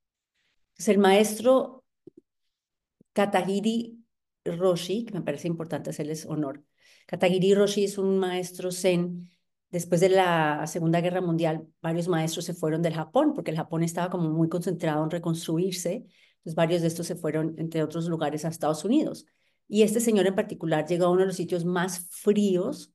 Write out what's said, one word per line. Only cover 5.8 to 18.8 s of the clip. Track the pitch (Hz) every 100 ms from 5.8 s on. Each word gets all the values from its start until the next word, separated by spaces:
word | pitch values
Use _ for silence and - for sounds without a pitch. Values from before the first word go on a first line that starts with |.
| -
hacerles | 160 151 156 -
honor. | 151 139 - _ _ _ _ -
Katagiri | 165 185 185 190
Roshi | 202 202 202
es | 196 196
un | 190 190
maestro | 185 180 180 - 180
zen. | 180 190 180 180 175 - _ _ _ _
Después | 175 170 170
de | 185
la | 190 180 170 151 151 156
Segunda | 175 165 170
Guerra | 175 180
Mundial, | 175 165 160 160 - _
varios | 165 165 175
maestros | 160 160 175 170
se | 175
fueron | 156 160
del | 165 160
Japón, | 151 262 302 302
porque | 165
el | 160
Japón | 160 165
estaba | 165 175 180
como | 185 160
muy | 160 160
concentrado | 175 190 165 160 151
en | 156
reconstruirse. | 175 170 165 - 165 190 180 175 214 - _ _ _
Entonces, | 170 160
varios | 165 175
de | 165
estos | 170 170
se | 170
fueron, | 156 156 160 160
entre | 160 160
otros | 156 165 165
lugares, | 165 147 151 160
a |
Estados | 165 151 160